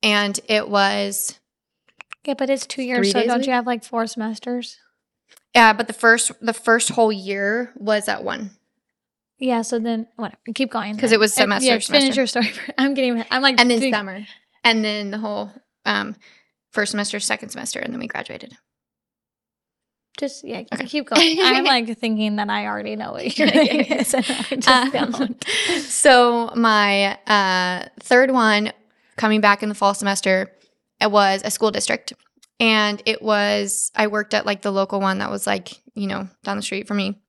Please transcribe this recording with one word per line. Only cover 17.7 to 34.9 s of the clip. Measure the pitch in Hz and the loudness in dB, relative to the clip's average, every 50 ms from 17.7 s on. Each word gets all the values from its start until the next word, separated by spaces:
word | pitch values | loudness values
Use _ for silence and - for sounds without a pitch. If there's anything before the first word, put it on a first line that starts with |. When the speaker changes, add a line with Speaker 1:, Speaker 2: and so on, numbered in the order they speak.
| - - | -8 -8
Speaker 1:
and | - - | -8 -8
then | - - | -8 -10
we | - | -10
graduated. | - - - - - - - - - - _ _ _ _ _ _ _ _ _ _ _ _ _ _ _ _ _ _ _ _ _ _ _ _ _ _ _ _ _ _ _ _ - | -10 -10 -10 -10 -10 -14 -16 -16 -20 -20 _ _ _ _ _ _ _ _ _ _ _ _ _ _ _ _ _ _ _ _ _ _ _ _ _ _ _ _ _ _ _ _ -8
Speaker 2:
Just, | 285 277 - - - | -8 -8 -8 -10 -14
yeah, | - 233 226 226 _ | -12 -12 -12 -10 _
Speaker 1:
Okay. | - - - | -8 -8 -8
Speaker 2:
keep | 240 - 302 262 | -4 -4 -6 -4
going. | - 233 302 330 330 320 330 | 0 2 4 4 4 2 2
Speaker 1:
<laughs> | |
Speaker 2:
I'm, | 370 254 254 262 339 | 2 4 4 2 2
like, | 370 262 240 233 220 226 - | 2 2 2 0 -4 -6 -6
thinking | - 226 220 214 214 214 208 | -4 -4 -2 -2 -2 -2 -2
that | 208 208 208 | -4 -4 -2
I | 208 208 208 | -4 -4 -4
already | 214 208 208 208 214 214 | -6 -6 -6 -8 -8 -8
know | 208 220 - | -8 -8 -10
what | - - - 240 - - | -10 -6 -6 -6 -2 2
you're | 302 - | 2 4
Speaker 1:
Okay. | - - 302 | 6 6 4
Speaker 2:
doing | - - 302 262 - - - | 4 2 0 0 -2 -2 -2
is, | 254 - - | -2 0 0
and | 254 240 - | -2 -2 -2
I | 262 - 220 - 277 | -4 -6 -6 -6 -6
just | 254 - - | 0 4 4
Speaker 1:
Um, | 262 247 247 269 | 4 6 4 2
Speaker 2:
don't. | 277 254 - - 233 - 269 - 240 - - - 415 - - - 349 294 285 - | -2 -2 -2 -2 -2 -4 -4 -6 -6 -10 -8 -6 -4 -2 -2 -2 -2 -4 -4 -4
Speaker 1:
so | - - - 294 262 247 240 240 240 233 233 226 - | -4 4 6 8 8 8 8 6 2 0 -2 -4 -2
my, | 233 233 226 214 208 208 202 202 196 202 196 208 - _ | 0 2 4 4 4 4 4 4 2 2 0 -2 -6 _
uh, | - 214 202 196 190 185 185 185 185 180 180 - - _ - | 2 2 2 4 2 0 0 0 -2 -4 -6 -8 -12 _ -20
third | - - 247 247 262 262 | 0 4 4 6 6 4
one | 262 254 226 220 214 208 214 220 - _ _ _ _ _ _ _ _ | 4 4 4 4 4 4 2 -2 -6 _ _ _ _ _ _ _ _
coming | - - 214 214 214 | -2 0 2 2 4
back | 208 208 202 202 | 6 4 4 4
in | - 214 | 0 -6
the | 208 | -4
fall | - 208 196 202 | 0 0 0 0
semester, | 196 208 202 196 196 - 202 190 185 190 - _ _ _ _ _ _ _ _ _ _ | 2 -2 -2 -2 0 2 2 2 2 0 -4 _ _ _ _ _ _ _ _ _ _
it | 208 214 | -2 4
was | 202 208 202 196 190 196 - | 4 4 4 4 2 0 -2
a | 214 | -6
school | - - 220 214 | -4 0 0 0
district. | 208 208 - - - - _ - - _ _ _ _ _ _ _ _ _ | 0 -2 -2 -2 -4 -4 _ -12 -16 _ _ _ _ _ _ _ _ _
And | 233 226 220 214 214 208 208 202 - | 2 4 4 4 2 0 -2 -4 -4
it | 220 214 - | -4 -4 -2
was, | - 220 214 208 202 208 208 208 202 196 - - - - _ | 0 0 2 2 2 2 0 0 -2 -2 -4 -4 -4 -4 _
I | - 214 | 0 0
worked | 214 208 214 208 208 - | 0 0 -4 -4 -2 -2
at, | 208 - | -2 0
like, | 208 208 202 | -2 -4 -4
the | - 208 | -4 -2
local | 196 196 196 190 | 0 0 -2 -2